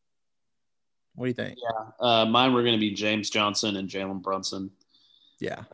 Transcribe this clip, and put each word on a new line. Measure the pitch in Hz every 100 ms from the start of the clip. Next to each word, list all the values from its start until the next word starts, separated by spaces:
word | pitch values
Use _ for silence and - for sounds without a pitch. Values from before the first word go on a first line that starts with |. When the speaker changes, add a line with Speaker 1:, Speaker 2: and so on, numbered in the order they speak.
| _ _ _ _ _ _ _ _ _ _ _
Speaker 1:
what | - 127
do |
you |
think? | 117 107 -
Speaker 2:
Yeah, | 117 110 110 - 120
uh, | 113
mine | 110 120 131
were | 123
gonna | 120 110
be | 107
James | 101 107 107 104
Johnson | 110 104 101 110 98
and | 95
Jalen | 95 95 95
Brunson. | 95 95 - 95 95 _ _ _ _ _ _ -
Speaker 1:
Yeah. | - - 113